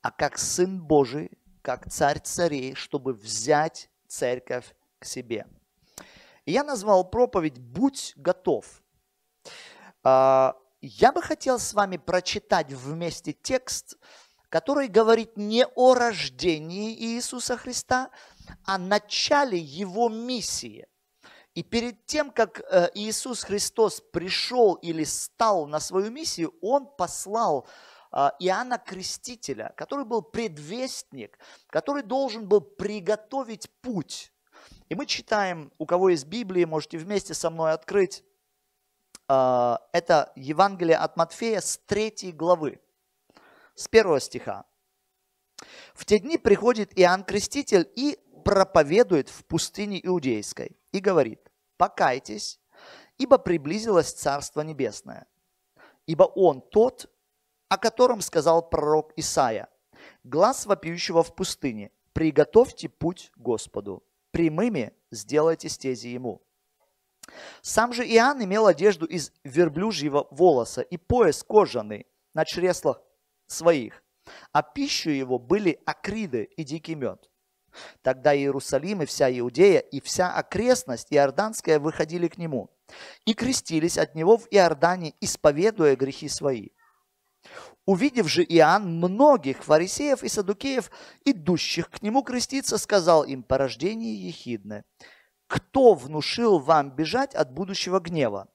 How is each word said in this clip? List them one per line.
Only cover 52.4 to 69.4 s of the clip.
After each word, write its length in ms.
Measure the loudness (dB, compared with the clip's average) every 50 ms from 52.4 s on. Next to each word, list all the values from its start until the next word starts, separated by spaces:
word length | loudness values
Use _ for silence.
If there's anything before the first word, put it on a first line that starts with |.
| -10 -12 -12 _ _ _ _ -20 -20 -20 -20 -20 -20 _ _
ибо 200 | _ 4 4 4
приблизилось 760 | 4 4 0 -2 -2 -2 -4 -6 -4 -2 4 4 4 4 2 -6
Царство 480 | -4 -4 -4 -4 -4 -6 -8 _ -8
Небесное“. 680 | -8 -6 -6 -6 -6 -6 -6 -10 _ -18 -18 -18 -20 _ _ _ _ _ _ _ _ _ _ _ -20 _ _ _ _
Ибо 180 | -8 4 4 4
он 380 | 4 6 4 4 4 4 2
тот, 480 | -10 _ 2 4 4 4 0 -6 -20 _ _ _ _ _ _ _ _ _ _ _ _
о 100 | _ -6
котором 440 | 0 0 -2 2 4 4 4 4 -2
сказал 480 | -6 -2 -2 2 4 4 4 4 2 0
пророк 420 | -4 -2 2 2 2 2 0 -2 -10
Исаия: 500 | -8 -8 -4 0 0 0 0 0 -6 -8 _ _ _ _ _ _ _ -20 -20 _ _ _
«Глас 420 | -6 2 2 2 2 2 -2 -2
вопиющего 560 | -2 -2 -2 -2 -10 -8 -6 -6 0 2 2
в 140 | 2 2 -2
пустыне: 560 | -6 -6 -6 -6 _ -6 -6 -6 -6 -14 -16 _ _ _ _ _
приготовьте 720 | -2 -2 2 4 4 2 6 6 6 6 6 -2 -14 -14
путь 460 | -14 _ _ -6 -6 -6 -6 -16 _ _
Господу, 680 | _ -4 -4 -4 -4 -4 -10 _ -12 -10 -10 -14 -14 _ _ _ _ _ _
прямыми 640 | -2 0 0 0 0 0 -2 -2 -2 -4 -6 -8 _ _ _ _
сделайте 560 | -16 -16 -10 -2 0 2 2 2 0 -2 -6
стези 400 | -12 -12 -6 -6 -6 -6 -6 -8
ему». 400 | -12 -12 -10 -10 -10 -12 -12 _ _ _ _ _ _ _ _ _ _ _ _ _ _ _ _ -20 -20 -20 -20 -20 -20 -20 -18
Сам 320 | _ -2 0 0 0 0 -2
же 140 | -6 -4
Иоанн 360 | 4 4 4 4 4 2 -2 -4
имел 240 | -2 0 4 4
одежду 380 | 4 4 6 4 2 2 2 -6
из 260 | -8 -6 -8 -8 -10 _ _